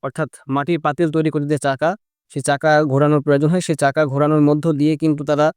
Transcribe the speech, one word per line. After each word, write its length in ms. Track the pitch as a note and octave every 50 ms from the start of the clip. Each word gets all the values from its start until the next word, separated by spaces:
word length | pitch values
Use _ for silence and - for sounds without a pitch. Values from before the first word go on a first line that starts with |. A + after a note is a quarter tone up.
অর্থাৎ 280 | - C#3+ - - D#3 C3 - - _ -
মাটির 320 | D#3 F3 - - F3 D#3
পাতিল 320 | D#3 D#3 C#3+ - E3+ D#3+
তৈরি 180 | D3 D#3+ D#3 D#3
করতে 180 | D3 D3+ D3 C#3+
যে 100 | D3+ C#3+
চাকা, 380 | - C#3+ C3+ C3 D3+ E3 F#3+ G#3+ _ _ _ _ _ _ -
সেই 80 | D3
চাকা 420 | C3 - C#3+ C3+ - D#3 D3+ D3+ D#3
ঘোরানোর 380 | D3 C3 C#3 D3 D3 D3+ D3
প্রয়োজন 280 | C#3 D3 C#3+ C#3 D3 D#3
হয়। 120 | F3 F#3
সেই 140 | E3+ - E3
চাকা 300 | - D3 C#3 C#3 D#3 D#3
ঘোরানোর 360 | C#3+ C3 C#3 D3+ D3 D#3 D3+
মধ্য 320 | D3 D3 D3 D3+ C#3+ E3 D#3
দিয়ে 240 | C#3 C#3+ D3+ D#3 D3
কিন্তু 260 | D#3+ D#3+ D3+ D3 D3
তারা 240 | C#3+ D3+ C#3+ D3 D#3 D#3+